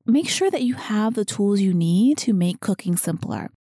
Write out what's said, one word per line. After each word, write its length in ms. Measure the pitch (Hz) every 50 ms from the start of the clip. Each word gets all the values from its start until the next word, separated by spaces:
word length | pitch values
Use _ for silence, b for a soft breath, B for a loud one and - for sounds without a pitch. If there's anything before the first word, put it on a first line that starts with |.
| _
make 240 | - 226 285 349 -
sure 220 | - - 370 392
that 120 | 381 - 254
you 120 | 240 247
have 400 | - - - 214 214 214 226 233
the 100 | 226 208
tools 360 | - - - 202 202 202 202
you 120 | 196 190 180
need 460 | 175 165 165 170 185 226 262 302 294
to 140 | - - 214
make 280 | 185 175 175 180 -
cooking 360 | - - 190 - - 180 175
simpler. 540 | 175 - - 165 170 - - - 104 - - - _ _